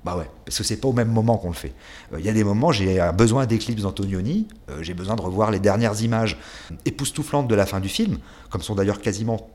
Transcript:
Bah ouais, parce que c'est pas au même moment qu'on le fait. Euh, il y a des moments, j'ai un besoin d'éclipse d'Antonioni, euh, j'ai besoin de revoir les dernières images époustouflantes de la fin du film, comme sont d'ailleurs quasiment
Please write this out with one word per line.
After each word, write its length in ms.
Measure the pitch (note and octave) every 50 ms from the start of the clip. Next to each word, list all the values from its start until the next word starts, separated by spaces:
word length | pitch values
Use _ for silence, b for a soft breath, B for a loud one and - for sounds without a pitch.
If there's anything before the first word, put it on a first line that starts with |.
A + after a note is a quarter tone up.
| -
Bah 140 | F2+ E2+ F2
ouais, 100 | D#2 - - - -
parce 140 | - - -
que 60 | G#2+
c'est 120 | - A2
pas 120 | G2+ - C3+
au 40 |
même 160 | B2 B2 A#2 A2+
moment 280 | A2+ A2+ A2 A#2 A#2 G2
qu'on 100 | - F2
le 60 | E2+
fait. 180 | - - C2+ B1 B B B B B B B
Euh, 60 | - D#2
il 60 | E2
y 20 | G#2
a 60 | A2
des 100 | A2 G#2+
moments, 280 | G2+ G2+ G#2+ C3 E3+
j'ai 280 | D3+ G#2 F#2+ F#2+ F#2 F#2
un 140 | E2+ F2 E2+
besoin 320 | F#2 A#2 A2+ A2 C#3 C3+
d'éclipse 340 | A2 A2+ G#2+ - - A#2 G#2+ G2+
d'Antonioni, 640 | G2 F#2+ - G2 G2 G2 F#2 F#2 A2+ E3 G#3+ G#3+ - - - - -
euh, 140 | - D3
j'ai 100 | E3 F3
besoin 240 | F3+ F3 F#3 G3 A3
de 60 | A3+
revoir 280 | - F#2 F2+ G2 A2 A2
les 100 | G#2+ F#2
dernières 420 | G2 G#2 F#2+ G#2+ A#2 A2 G#2 G#2
images 340 | A2+ A#2 A2+ A2 A2+ G#2+ E2 B B B B B B B D#2+ - -
époustouflantes 640 | C#3 - - C#3+ - - - D3+ - - C#3+ C#3+ A#2
de 60 | A2+
la 100 | G2+ G2
fin 160 | F#2+ - F#2+
du 80 | F#2+ G2
film, 300 | - - A3+ G#3+ D#3+ D2+ B B B B B B
comme 100 | - F#2
sont 140 | - - A2
d'ailleurs 260 | G2 G2 G2+ G#2 -
quasiment 480 | - A2+ F#2+ G2+ A2 A2+ A2+ A2 - - -